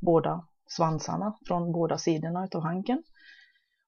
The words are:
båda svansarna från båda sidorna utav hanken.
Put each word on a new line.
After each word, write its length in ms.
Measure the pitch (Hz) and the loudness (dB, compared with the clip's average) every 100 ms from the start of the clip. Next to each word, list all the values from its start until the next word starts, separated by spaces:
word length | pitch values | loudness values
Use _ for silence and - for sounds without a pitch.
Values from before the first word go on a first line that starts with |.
båda 460 | 180 165 151 165 - _ - | 4 4 4 -2 -8 _ -10
svansarna 720 | - 160 156 - 165 208 - - | 0 0 0 -2 -4 -4 -6 -4
från 260 | 175 170 | -2 0
båda 260 | 170 160 151 | 0 0 0
sidorna 460 | 175 156 165 175 | 0 0 0 -4
utav 180 | 190 165 | -4 -4
hanken. 400 | 160 180 208 269 - - - - - _ _ _ | -4 -2 -2 -2 -4 -20 -20 -20 -20 _ _ _